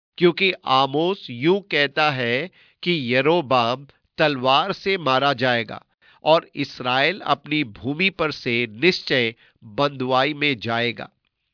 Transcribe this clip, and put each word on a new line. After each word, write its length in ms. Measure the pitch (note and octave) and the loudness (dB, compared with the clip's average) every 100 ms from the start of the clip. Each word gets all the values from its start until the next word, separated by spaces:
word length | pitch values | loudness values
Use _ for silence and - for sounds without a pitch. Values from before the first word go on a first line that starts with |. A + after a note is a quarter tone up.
| _ - | _ 0
क्योंकि 340 | F3 E3+ F#3+ - | 2 2 0 -2
आमोस 640 | - C3 C3+ C#3+ F3 G3 - | 0 2 2 2 0 -2 -8
यूं 300 | A#2+ D3+ G3 | -2 2 2
कहता 500 | F#3 D#3 C#3+ - D3+ | 2 0 0 2 0
है 400 | C3 A#2+ B2 F3+ _ _ _ | 0 -2 -2 -4 _ _ _
कि 320 | F3 E3+ A#2+ | -2 -2 0
यरोबाम 720 | B2+ C3+ F3 C3 B2+ A#2 C3 C#3 _ _ - | 2 4 2 2 2 2 -2 -8 _ _ 0
तलवार 540 | D#3 C3+ B2+ C#3 F#3+ | 0 2 2 2 2
से 260 | F3+ G3 G3 | -4 -4 -2
मारा 340 | C#3+ C3 C#3+ | 0 2 2
जाएगा 520 | C3 B2+ A#2+ A2 - _ _ _ _ | 0 0 0 -2 -10 _ _ _ _
और 260 | D3+ E3 - | 2 2 2
इसराइल 640 | - C#3 - B2 B2+ D3 G3 | -8 -8 -6 -2 0 0 0
अपनी 440 | - C#3+ C#3+ D3+ | -2 -4 -2 -4
भूमि 460 | C3 G2 A#2+ D3 F#3+ | -4 -6 -6 -2 -2
पर 220 | F3+ D#3 | 0 -4
से 340 | - C3 A#2 A#2+ | -4 -4 -2 -2
निश्चय 680 | G#2+ E3+ F3+ - C#3 A#2 A#2 _ _ | -2 0 0 0 0 -2 -4 _ _
बंधुआई 680 | A#2 G#2 C#3+ C3+ B2+ C3 C#3+ | -12 -2 -2 -2 -2 0 0
में 240 | D3 D3 B2 | -2 -2 -2
जाएगा। 520 | A2+ A#2 A#2 A2 - _ _ _ _ | -4 -2 -2 -6 -12 _ _ _ _